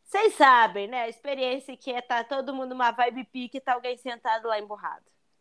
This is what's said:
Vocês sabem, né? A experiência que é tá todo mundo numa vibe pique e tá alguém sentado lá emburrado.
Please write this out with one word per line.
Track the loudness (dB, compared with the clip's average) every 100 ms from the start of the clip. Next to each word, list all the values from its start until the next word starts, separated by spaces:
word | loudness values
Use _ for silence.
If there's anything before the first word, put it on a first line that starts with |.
| _
Vocês | 0 2 6
sabem, | 8 8 6 2 -6
né? | -6
A | -8
experiência | -8 -8 -4 -2 -4 -8 -14
que | -8
é | -8
tá | -4 -4
todo | -2 -6 -4 -6
mundo | -8
numa | -2 -2
vibe | 2 -2 -2 -12
pique | -12 -10 -8
e |
tá | -4
alguém | -4 -4 -8
sentado | -10 -8 -4 -4 -2
lá | -4
emburrado. | -6 -10 -10 -12 _ _ _ _